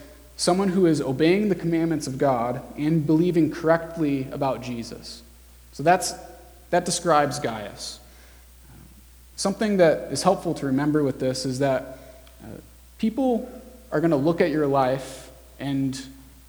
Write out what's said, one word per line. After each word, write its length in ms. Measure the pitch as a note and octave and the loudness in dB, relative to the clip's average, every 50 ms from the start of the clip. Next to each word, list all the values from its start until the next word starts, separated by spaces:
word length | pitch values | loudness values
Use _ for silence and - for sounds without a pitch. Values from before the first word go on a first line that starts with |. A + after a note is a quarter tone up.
| - - - - - - - - | -18 -20 -20 -20 -20 -20 -10 -2
someone 320 | - F3+ F3 F#3+ G3+ F#3+ | 0 2 2 2 2 2
who 160 | F3 G3 F#3 | 2 4 4
is 160 | E3 D#3 C#3+ | 4 4 2
obeying 480 | C3 C3 C3 C3 D#3 E3 F#3 G3+ G#3+ G#3 | 0 -2 0 2 4 4 4 4 2 0
the 60 | F3+ | -2
commandments 520 | F3 E3+ E3 E3 E3 E3 E3 D#3+ D3 D3+ C3+ | -2 -2 -2 0 0 0 0 -2 -2 -4 -6
of 100 | C3 C3 | -4 0
God 440 | D3 C#3 C3 A#2 A#2 B2 B2 C3 - - - - | 0 2 2 2 0 -2 -4 -6 -8 -12 -8 -4
and 280 | D3 D3+ E3 E3 C#3+ | -2 0 2 2 2
believing 460 | C#3+ D#3 D#3 F3 F3+ E3 F3 D#3 D3 | 4 2 4 4 2 2 2 2 2
correctly 760 | - - - D#3 E3 E3 E3 - - E3+ D#3 C#3+ C#3 C3+ C3 C3+ | 0 0 2 2 2 2 0 -4 -6 -2 -2 0 0 -2 -4 -6
about 300 | - C#3 C#3+ C3+ B2 A2+ | -6 -4 -2 -2 -2 -4
Jesus. 640 | A#2+ B2 A#2+ A#2 A2 - - - - - - - - - - - - - - - - - | -6 -8 -8 -8 -8 -10 -12 -14 -16 -16 -18 -18 -20 -20 -20 -20 -20 -20 -20 -20 -20 -18
So 100 | - - | -10 -2
that's, 320 | C#3 E3 F3+ F3+ - - - - - - - - - - - - - - | 2 4 4 4 2 -4 -8 -10 -14 -18 -20 -20 -20 -20 -20 -20 -6 -2
that 160 | F3+ F3 F3+ | -2 0 0
describes 540 | F#3+ F3 - - F3 D#3 D3 C#3+ C#3 C3 - | 0 -4 -2 0 2 4 4 4 2 -2 -4
Gaius. 600 | - B2 A2+ A2 G#2 G2 - - - - - - - - - - - - - - - - - - - - - - - - - - - - - - - - - - | -6 -6 -6 -8 -10 -12 -12 -12 -12 -14 -14 -16 -20 -20 -20 -20 -20 -20 -20 -20 -20 -20 -20 -20 -20 -20 -20 -20 -20 -20 -20 -20 -20 -20 -20 -20 -20 -18 -10 -6
Something 400 | - G3 G3 - A3+ G#3 G3+ F#3 | -4 -4 -2 -2 0 0 4 6
that 360 | E3+ D#3 C#3 - - - C#3 | 6 6 6 4 0 -4 -6
is 100 | C3 - | 0 2
helpful 300 | F3+ G3 - - F3 D3 | 2 2 2 0 -4 -4
to 140 | - C#3+ C#3 | -4 -2 0
remember 360 | C3 C3+ D3+ D#3 D3+ D#3 D3 | 0 2 2 2 2 2 2
with 160 | C3+ - - | 0 0 -2
this 260 | C3+ B2+ B2+ B2+ - | -2 -2 -2 -2 -4
is 140 | C3+ B2+ B2+ | -4 -2 0
that, 380 | C#3 C#3 C3 A#2 - - - - - - - - - - - - | 0 2 0 0 -2 -6 -14 -18 -20 -20 -20 -20 -20 -20 -20 -20
uh, 60 | - A2+ - - - - - - - - - - | -18 -18 -16 -18 -18 -20 -20 -20 -20 -20 -8 -4
people 520 | - A3 A3 D4 C4+ B3+ A#3+ G#3+ - - - - - - - - - - | -4 -2 0 0 0 0 0 0 -2 -6 -12 -16 -18 -20 -20 -20 -10 -4
are 80 | - D3+ | -2 0
gonna 160 | D#3+ E3+ D#3 | 2 2 2
look 240 | C3+ C3+ E3 D#3+ E3+ | 4 2 2 2 2
at 100 | F#3 E3+ | 2 2
your 180 | C#3 D#3 D3+ C#3 | 2 0 0 2
life 640 | C#3 C#3 C3 B2+ C3+ C3+ - - - - - - - - - - - - | 2 2 2 2 0 -2 -4 -8 -14 -16 -18 -20 -20 -20 -20 -20 -14 -10
and 400 | B2+ C#3 C#3 C3+ C3+ C3 B2+ - - - - - - - - - - | -6 -4 -2 -2 -2 -2 -4 -6 -10 -16 -18 -20 -20 -20 -20 -20 -20